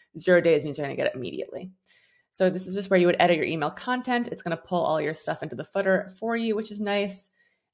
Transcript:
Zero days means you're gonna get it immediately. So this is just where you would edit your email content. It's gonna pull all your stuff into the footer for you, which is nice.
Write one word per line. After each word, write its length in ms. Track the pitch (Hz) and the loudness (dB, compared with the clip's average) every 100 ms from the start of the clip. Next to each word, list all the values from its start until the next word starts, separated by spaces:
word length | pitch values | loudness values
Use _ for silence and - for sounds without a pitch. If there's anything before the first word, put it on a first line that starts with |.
| _ 160 | _ -6
Zero 220 | 185 175 | 4 4
days 240 | 165 151 151 | 6 4 2
means 120 | 143 | -4
you're 80 | 139 | -6
gonna 120 | 135 | -2
get 100 | 135 | -2
it 80 | 131 | -2
immediately. 560 | 85 65 - - 185 - _ _ _ _ _ | -6 -8 -8 -10 -14 -18 _ _ _ _ _
So 160 | - 185 | 0 0
this 180 | 180 185 | 0 -4
is 80 | 190 | -6
just 140 | 190 | 2
where 100 | 190 | 6
you 80 | 175 | 6
would 80 | - | 6
edit 180 | 175 165 | 4 4
your 80 | 143 | 0
email 260 | 160 151 | -2 -4
content. 560 | - - 254 247 240 240 | -4 -4 -4 0 -2 -2
It's 160 | - | -6
gonna 140 | 175 165 | -6 -6
pull 260 | - 175 | -2 -2
all 180 | 160 156 | 0 0
your 140 | 151 160 | -2 -6
stuff 260 | - 156 | -6 -8
into 140 | 151 120 | -8 -10
the 80 | |
footer 500 | 156 196 196 185 190 - | -8 -4 0 0 0 -8
for 160 | 226 233 | -4 -2
you, 200 | 226 208 | -2 -2
which 160 | 220 | -4
is 100 | 208 | -6
nice. 480 | 208 202 202 190 - _ _ _ _ | -2 -2 -2 -6 -18 _ _ _ _